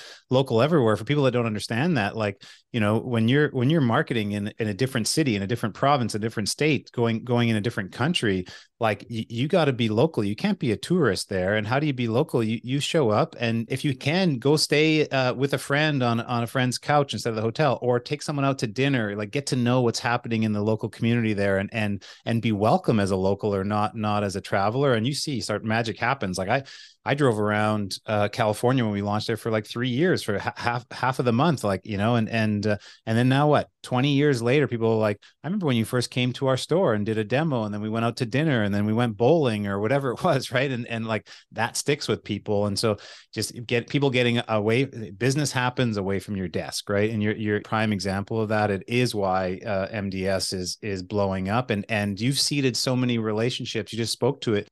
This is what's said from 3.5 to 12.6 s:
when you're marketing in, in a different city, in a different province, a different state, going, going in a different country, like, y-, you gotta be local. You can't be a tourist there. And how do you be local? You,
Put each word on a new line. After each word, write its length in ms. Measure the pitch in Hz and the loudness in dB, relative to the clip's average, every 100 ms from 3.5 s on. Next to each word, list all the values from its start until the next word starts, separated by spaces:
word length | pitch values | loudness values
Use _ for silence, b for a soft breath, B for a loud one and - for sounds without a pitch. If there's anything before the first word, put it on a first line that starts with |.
when 180 | 131 123 | 0 2
you're 100 | 165 | 2
marketing 540 | 123 117 160 120 104 | 2 2 0 -2 -2
in, 200 | 104 104 - | -4 -4 -4
in 80 | 107 | -4
a 60 | |
different 340 | 98 127 123 104 | -2 -2 -2 -2
city, 300 | - 147 104 | 0 2 0
in 40 | |
a 60 | 98 | -2
different 280 | 120 110 - | -2 -4 0
province, 400 | 135 143 110 107 | 2 2 0 -2
a 40 | |
different 300 | 110 - 101 | -4 -4 -4
state, 420 | - 147 127 - | 0 0 0 -2
going, 320 | - 117 113 | -2 0 0
going 240 | 113 120 117 | 0 2 2
in 80 | 110 | 2
a 60 | |
different 320 | 101 - 92 | 0 -4 -6
country, 520 | - 131 180 113 92 90 B B - | -2 -2 0 0 0 -2 B B -2
like, 240 | 113 104 - | -2 -2 -6
y-, 160 | 113 - | -8 -6
you 180 | 117 165 | -4 0
gotta 240 | 190 143 | 2 2
be 160 | 117 113 | 2 2
local. 340 | 107 160 123 | 2 2 2
You 140 | 101 107 | -2 0
can't 240 | 202 180 | -2 0
be 140 | 135 | 0
a 20 | 98 | -2
tourist 540 | - 180 127 90 - | 0 2 2 0 -2
there. 260 | 95 92 107 | -2 0 0
And 100 | 107 | 0
how 140 | 131 | 0
do 80 | 151 | 0
you 60 | |
be 160 | 131 117 | -2 0
local? 340 | 113 156 135 | 0 0 0
You, 160 | 110 113 | 0 -2